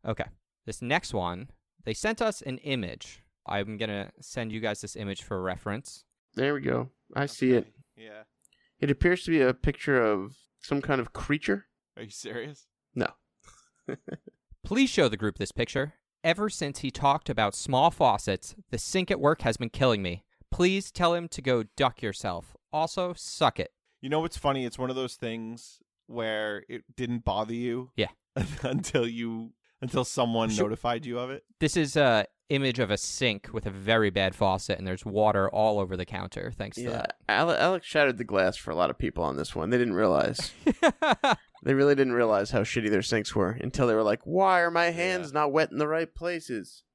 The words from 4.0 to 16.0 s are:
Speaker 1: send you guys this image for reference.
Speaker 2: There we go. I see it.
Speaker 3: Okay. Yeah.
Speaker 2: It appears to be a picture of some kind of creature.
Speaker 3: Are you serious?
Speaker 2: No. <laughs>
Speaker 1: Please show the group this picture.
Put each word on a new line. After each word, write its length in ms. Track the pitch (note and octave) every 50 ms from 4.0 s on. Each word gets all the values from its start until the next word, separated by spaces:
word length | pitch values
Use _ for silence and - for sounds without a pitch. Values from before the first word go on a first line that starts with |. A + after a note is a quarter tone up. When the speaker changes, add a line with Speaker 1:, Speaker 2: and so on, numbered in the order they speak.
| G2 - _ _
Speaker 1:
send 320 | - - - B2+ A#2 A2 G#2+
you 80 | A2
guys 180 | A2 G#2+ G#2 -
this 160 | - G#2 -
image 260 | - G#2+ G2 G2 - -
for 180 | - G#2 F#2
reference. 640 | F#2 F#2 F2+ - - G#2+ G2+ A#2+ - - - - _ _ _ _ _ _ _
Speaker 2:
There 180 | A2 C3 C#3 D3
we 80 | C#3
go. 300 | C#3 C3 B2 A#2+ B2+ C3 _ _ _ _ -
I 120 | - C#3
see 260 | C#3+ - - C3+ B2+
it. 140 | B2 A#2 - - _ _ - _ _
Speaker 3:
Okay. 80 | - A2+
Yeah. 180 | A2 G#2 G#2+ G#2+ _ _ _ _ - _ _ _ _ _ _
Speaker 2:
It 100 | - C#3+
appears 320 | C#3+ - - F3 F3+ F3+ -
to 60 | E3+
be 100 | E3 D#3
a 120 | C3 B2+ B2+
picture 480 | _ - D3+ C3 - - - C#3 B2+
of 360 | A#2 A2 G#2+ F#2+ F#2+ G#2+ C3+ _ _ _ _ _
some 200 | - - C#3+ C#3+
kind 200 | C3+ - C#3 C3
of 100 | A#2 -
creature. 560 | _ - - - D3 D3+ - - G3 G3+ - _ _ _ _ _ _
Speaker 3:
Are 60 | - A2+
you 60 | G2+
serious? 580 | - - - A2 A2 A#2+ A2+ D3 C#3+ - _ _ _ _ _ _ _
Speaker 2:
No. 120 | B2 A#2 - - _ _ _ _ _ _ - - _ _ _ _ _ _
<laughs> 80 | - - - _ - E3 - _ - _ _ _ _ - _ -
Speaker 1:
Please 260 | - G3 B3 C4+ A#3+
show 180 | - - D#3
the 100 | B2+ -
group 200 | F#2+ G#2+ G#2 -
this 140 | - G2+ -
picture. 420 | - - A#2+ - - C#3 - C#3+ - _